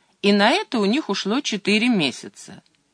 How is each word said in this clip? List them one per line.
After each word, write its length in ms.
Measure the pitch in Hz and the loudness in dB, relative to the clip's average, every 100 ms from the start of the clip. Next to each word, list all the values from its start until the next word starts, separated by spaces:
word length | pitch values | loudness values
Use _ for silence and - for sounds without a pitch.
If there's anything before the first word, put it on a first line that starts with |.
| _ _ | _ _
и 100 | 202 | 2
на 180 | 202 208 | 4 4
это 280 | 349 440 233 | 2 -2 -2
у 80 | 196 | 0
них 240 | 262 311 | 0 -2
ушло 320 | 196 190 240 | -4 -2 -4
четыре 480 | - 214 - 214 240 | -4 -4 0 2 2
месяца. 720 | 220 143 - - - - - - _ _ | 2 0 -4 -14 -20 -20 -20 -20 _ _